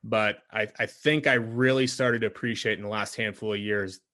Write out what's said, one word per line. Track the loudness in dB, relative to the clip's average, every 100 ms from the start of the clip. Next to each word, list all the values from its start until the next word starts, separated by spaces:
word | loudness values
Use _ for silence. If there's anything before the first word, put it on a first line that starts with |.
but | 0 0 2 -2 _
I, | -4 -4 -2
I | -6
think | 0 2 2 4
I |
really | 2 0 2 4 4 2
started | 2 0 2
to | -2
appreciate | -2 -6 -2 -2 -2
in |
the | -4
last | -4 -4 -4
handful | -6 -4 -6
of | -4
years | -2 -2 -2 -8 _